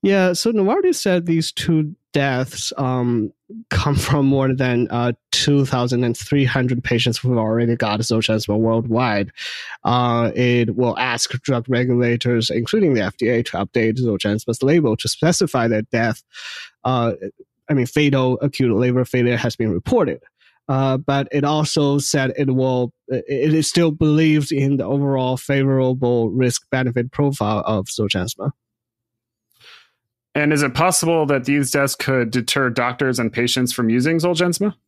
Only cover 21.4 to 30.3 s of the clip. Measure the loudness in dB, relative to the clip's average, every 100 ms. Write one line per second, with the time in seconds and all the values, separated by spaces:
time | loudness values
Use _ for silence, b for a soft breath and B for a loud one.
21.4 | 0 0 0 0 2 0 0 -2 -2 -2
22.4 | 0 0 0 0 -2 _ -8 -8 -4 -2
23.4 | 2 2 2 2 0 2 2 4 4 2
24.4 | 0 -2 0 0 0 -2 0 0 0 -2
25.4 | -2 0 2 2 0 0 0 2 0 2
26.4 | 0 0 _ -2 0 -2 -4 0 0 0
27.4 | -2 -2 0 -2 -2 -4 -2 -2 -4 -4
28.4 | -6 -8 _ _ _ _ _ _ _ _
29.4 | _ B B B B B _ _ _